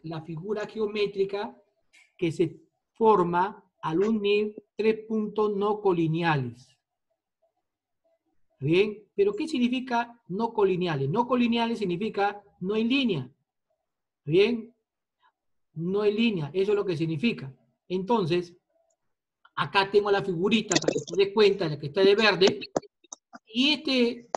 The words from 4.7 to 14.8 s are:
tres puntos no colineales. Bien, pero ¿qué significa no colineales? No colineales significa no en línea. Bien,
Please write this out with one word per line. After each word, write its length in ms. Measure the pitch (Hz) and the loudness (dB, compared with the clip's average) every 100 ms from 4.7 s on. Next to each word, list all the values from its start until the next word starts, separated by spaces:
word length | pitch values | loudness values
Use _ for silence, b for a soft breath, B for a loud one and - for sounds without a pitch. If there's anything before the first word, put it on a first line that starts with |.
| - | -2
tres 280 | 220 220 - | 0 -2 -4
puntos 480 | 220 208 214 208 196 | -4 -4 -2 -2 0
no 240 | 208 208 | -2 0
colineales. 880 | 190 170 160 160 170 147 120 110 - _ _ _ _ _ _ _ 659 _ _ _ _ _ _ _ _ _ _ - | 0 2 0 0 0 0 -4 -10 -20 _ _ _ _ _ _ _ _ _ _ _ _ _ _ _ _ _ _ -8
Bien, 360 | 139 175 214 208 _ | 0 2 2 -4 _
pero 200 | - 202 | -2 0
¿qué 120 | 208 311 | 0 -4
significa 760 | 262 240 254 254 233 240 - - | -2 0 -2 -4 -4 -4 -10 -10
no 240 | 185 226 | -6 -4
colineales? 560 | 214 196 180 175 147 139 | 0 2 2 -2 -2 -2
No 180 | 202 247 | -2 0
colineales 520 | 247 240 233 226 233 | 0 2 0 -2 -2
significa 640 | 196 175 214 - 202 202 - - | -4 -2 -4 -2 -2 -4 -14 -10
no 160 | 185 220 | -4 -2
en 140 | 226 | 0
línea. 380 | 277 247 160 123 _ _ _ _ _ _ _ _ _ | 0 0 -2 -6 _ _ _ _ _ _ _ _ _
Bien, 480 | 143 175 214 233 - _ | 0 2 4 0 -8 _